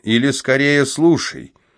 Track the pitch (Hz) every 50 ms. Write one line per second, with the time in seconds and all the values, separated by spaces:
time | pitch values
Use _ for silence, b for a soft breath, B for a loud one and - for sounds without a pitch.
0 | _ 104 113 117 127 139 131 - - - 131 135 143 143 147 143 139 135 - 147
1 | 156 170 165 117 - - - - - - _ _ _ _ _